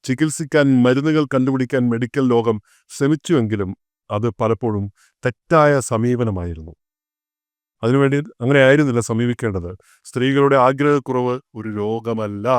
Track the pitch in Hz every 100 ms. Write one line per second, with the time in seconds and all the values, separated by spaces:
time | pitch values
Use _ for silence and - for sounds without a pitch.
0 | - 127 156 - 151 151 139 127 123 131
1 | 151 156 143 135 127 135 123 135 123 113
2 | 120 143 127 120 113 107 _ _ _ -
3 | 139 151 - 160 110 104 95 - _ _
4 | _ 104 117 - 113 113 120 104 101 _
5 | _ _ 123 - _ 165 147 143 - 113
6 | 120 120 117 92 87 80 80 - _ _
7 | _ _ _ _ _ _ _ _ 113 135
8 | 139 143 151 - 123 139 131 147 147 120
9 | - 113 120 120 113 95 87 98 _ _
10 | - 127 131 139 139 139 123 139 147 147
11 | 127 127 123 127 _ 113 107 104 104 113
12 | 113 110 107 101 113